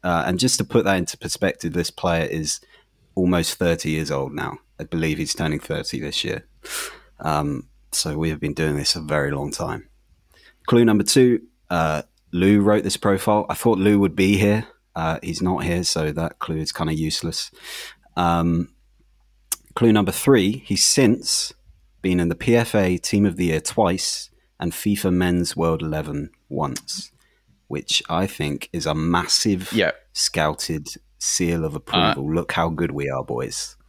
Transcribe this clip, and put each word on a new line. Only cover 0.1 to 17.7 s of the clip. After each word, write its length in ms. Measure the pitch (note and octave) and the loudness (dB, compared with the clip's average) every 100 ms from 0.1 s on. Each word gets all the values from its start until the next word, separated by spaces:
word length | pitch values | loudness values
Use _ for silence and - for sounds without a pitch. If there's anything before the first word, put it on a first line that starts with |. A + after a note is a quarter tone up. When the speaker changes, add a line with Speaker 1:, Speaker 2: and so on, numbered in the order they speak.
| E2+ C2+ | 0 0
Speaker 1:
and 120 | F2+ | 0
just 200 | B2+ - | 0 0
to 60 | |
put 200 | G2+ A#2+ | 2 2
that 120 | F#2+ F#2+ | 4 2
into 180 | F2 - | -2 -6
perspective, 560 | - - F#2+ - E2+ | -10 -2 -2 -2 -4
this 180 | E2+ E2 | -4 -4
player 360 | - F2+ E2 D#2 | -4 -2 0 -2
is 340 | D#2+ D2+ - - _ _ _ _ | -4 -4 -6 -10 _ _ _ _
almost 400 | - F2+ F2 D#2+ | -2 2 2 0
thirty 360 | - F2 E2 D#2 | 0 0 0 -2
years 200 | D#2 D2+ | -4 -2
old 240 | C#2 C2+ | -4 -4
now. 240 | D2 C2+ - _ - | -6 -8 -10 _ -16
I 60 | |
believe 320 | E2 E2 D#2+ D2+ | -6 -2 -2 -2
he's 160 | D#2 | -4
turning 260 | - E2 D2+ | -4 -2 -4
thirty 380 | - D2 - - | -4 -6 -6 -8
this 240 | D2+ - | -6 -6
year. 220 | - - - _ - - - - - - | -6 -8 -12 _ -12 -10 -10 -14 -20 -8
Um, 480 | - D3+ - - - _ _ | -2 -2 -2 -6 -10 _ _
so 260 | - D#3+ D2+ | -6 -4 -2
we 100 | D#2+ | -2
have 100 | D#2 | -2
been 120 | D2 | -4
doing 220 | C#2+ D#2 D2 | -2 -2 0
this 200 | C#2+ E2+ | -2 -4
a 40 | |
very 300 | D2+ D2+ C#2+ | -2 -2 0
long 200 | C#2 C#2+ | -2 -6
time. 380 | - - A#2 - _ _ _ _ _ _ _ - | -6 -6 -8 -12 _ _ _ _ _ _ _ 2
Clue 180 | A#2+ | 6
number 200 | A#2 G#2+ | 6 4
two, 380 | - C3+ B2+ A#2+ - _ - | 4 6 6 4 -2 _ -4
uh, 320 | F2 D#2+ D2+ - _ _ | 0 0 -2 -6 _ _
Lou 280 | F2 F#2+ G#2 | 2 4 6
wrote 220 | G2+ G#2 | 6 4
this 120 | G2 - | 2 0
profile. 480 | G#2 F#2+ - G#2+ - | 0 2 4 2 2
I 60 | |
thought 240 | - A#2+ G2 | 0 2 4
Lou 200 | G2+ G2+ | 4 6
would 160 | G2 D#2+ | 4 4
be 200 | F#2+ G2+ | 4 4
here. 300 | G#2 G#2+ A#2+ _ _ E2 | 4 2 -2 _ _ -6
Uh, 220 | E2 D#2+ | -4 -4
he's 180 | E2+ D#2+ | -6 -4
not 240 | F#2 E2+ | -2 0
here, 200 | F2+ F2 | -2 -2
so 260 | E2+ E2 D#2 | -2 -2 -2
that 260 | D2+ E2 - | -2 -6 -6
clue 180 | - D#2+ | -6 -4
is 140 | D#2 | -6
kinda 220 | - D#2+ | -4 -2
useless. 560 | D#2+ D#2+ - E2 - - - - | -2 -2 -4 -4 -6 -8 -12 -16